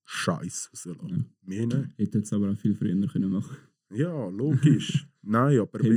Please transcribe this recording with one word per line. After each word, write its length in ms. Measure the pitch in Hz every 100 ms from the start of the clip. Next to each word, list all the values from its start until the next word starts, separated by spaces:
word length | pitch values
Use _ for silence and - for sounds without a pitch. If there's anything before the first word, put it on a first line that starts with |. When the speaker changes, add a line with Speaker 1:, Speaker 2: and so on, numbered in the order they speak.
| -
Speaker 1:
Scheiß 640 | - - 82 87 - -
rausgelassen. 380 | - 90 78 -
Speaker 2:
Ja. 160 | 90 - _
Speaker 1:
Mehr 260 | 92 98 117
nicht. 220 | 135 - -
Speaker 2:
Hätte 200 | 101 107
jetzt 120 | -
aber 200 | 104 101
auch 60 | 107
viel 180 | 107 101
früher 320 | 107 92 101
können 220 | - 98
machen. 260 | 95 131 - _ _ _
Speaker 1:
Ja, 360 | 107 175 156 98
logisch. 760 | 98 143 127 147 120 - - - _
Speaker 2:
<laughs> 60 |
Speaker 1:
Nein, 380 | 101 113 139 131
aber 200 | 95 -
Speaker 2:
Kennt 140 | 113